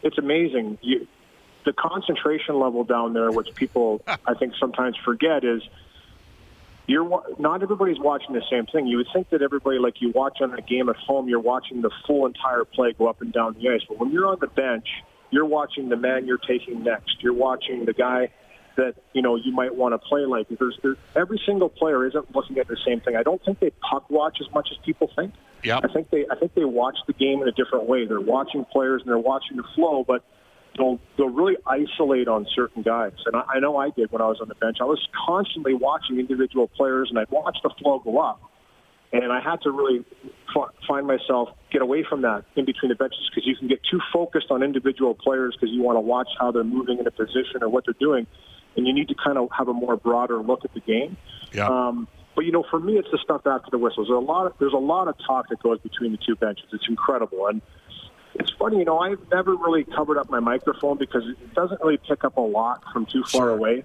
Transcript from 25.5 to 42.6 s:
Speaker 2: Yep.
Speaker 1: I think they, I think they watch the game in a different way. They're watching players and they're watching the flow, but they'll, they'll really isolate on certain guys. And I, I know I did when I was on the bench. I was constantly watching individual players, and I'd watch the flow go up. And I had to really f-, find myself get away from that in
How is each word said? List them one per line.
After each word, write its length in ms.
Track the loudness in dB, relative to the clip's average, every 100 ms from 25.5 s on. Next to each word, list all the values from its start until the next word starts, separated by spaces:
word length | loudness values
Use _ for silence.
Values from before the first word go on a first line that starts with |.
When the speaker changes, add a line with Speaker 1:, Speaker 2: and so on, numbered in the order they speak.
| -8
Speaker 2:
Yep. 200 | -2 0
Speaker 1:
I 80 | 0
think 200 | -2 0
they, 140 | 0 0
I 40 | 0
think 180 | 0
they 100 | 2
watch 320 | 2 2 0 -2 -6
the 60 |
game 280 | -2 0 2
in 60 | 0
a 40 |
different 340 | 0 0 0 2
way. 180 | 2 2
They're 160 | -2
watching 420 | 2 0 0 -6 0
players 360 | 0 2 0
and 80 | 0
they're 80 | 0
watching 400 | 2 0 -4 -10
the 60 | -6 2
flow, 300 | 2 2 0
but 160 | -2 _ _ _ _ _ 0
they'll, 220 | 0 0 -6 0
they'll 140 | 0
really 260 | 2 2 2 0
isolate 640 | 0 0 0 2 4 4
on 180 | 0 0 -2
certain 280 | -2 0
guys. 300 | 0 0 -2 -4 -2
And 100 | -2
I, 200 | 0 0
I 40 |
know 160 | 0 0
I 120 | -2
did 220 | 0 -2
when 100 | 0
I 60 | 0
was 120 | -2
on 80 | -6
the 80 | -4
bench. 220 | -4 -2
I 40 | -2
was 200 | -2 -2 -6 -2
constantly 480 | -2 -2 -4 -2
watching 460 | 0 0 -2 -2 -4
individual 480 | -2 0 0 0 -2
players, 420 | 2 0 0 0
and 80 | -2
I'd 140 | 0
watch 260 | 0 -2 -4
the 80 | -6 -2
flow 160 | 0 0
go 220 | 0 0
up. 200 | 0 -4 -12 _ _ _ _ _ _
And 200 | 0 2
I 60 | -2
had 200 | -2 -2
to 100 | -2
really 340 | 0 2 2 -2 -18 -20 -18 -4 -2
f-, 140 | -2 -8 -4
find 200 | -2 0
myself 420 | -2 2 0 0 -6 -4
get 100 | 0
away 220 | 2 0 0
from 140 | -2
that 220 | 0 -2 -4
in 100 | -2